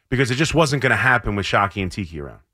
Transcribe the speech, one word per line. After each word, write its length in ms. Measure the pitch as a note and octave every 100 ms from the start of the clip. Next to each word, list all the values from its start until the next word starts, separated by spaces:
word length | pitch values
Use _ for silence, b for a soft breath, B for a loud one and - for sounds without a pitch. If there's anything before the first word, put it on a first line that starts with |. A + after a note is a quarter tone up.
| _
because 200 | B2+ C3
it 40 | B2
just 180 | D#3+
wasn't 280 | D3 D#3 C#3
gonna 140 | C3 A2
happen 380 | B2 B2 A2 G2+
with 100 | F#2
Shockey 360 | A2+ G2 G#2
and 100 | F#2
Tiki 280 | - F2 D#2+
around. 220 | C#2+ A1 _